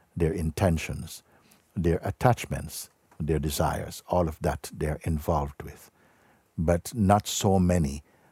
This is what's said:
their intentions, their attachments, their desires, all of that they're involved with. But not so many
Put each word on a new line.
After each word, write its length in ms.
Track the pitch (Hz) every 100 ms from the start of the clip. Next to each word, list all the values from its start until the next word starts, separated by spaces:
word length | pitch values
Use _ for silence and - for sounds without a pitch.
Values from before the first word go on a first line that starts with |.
| _ -
their 160 | 80
intentions, 880 | 87 80 - 95 82 - 69 78 - _ _ _ _ _
their 260 | - 85 82
attachments, 880 | - - 127 113 - 69 80 - - _ _ -
their 200 | 76 78
desires, 640 | 73 71 78 76 - - -
all 200 | 90 82
of 100 | -
that 280 | 82 76 -
they're 280 | - 78 73
involved 580 | - 78 82 82 71 -
with. 280 | 71 - - _ _ _ _ _ _ -
But 340 | 82 87 -
not 320 | 120 95 104 -
so 320 | - 104 95
many 440 | 90 90 73 71 - _ _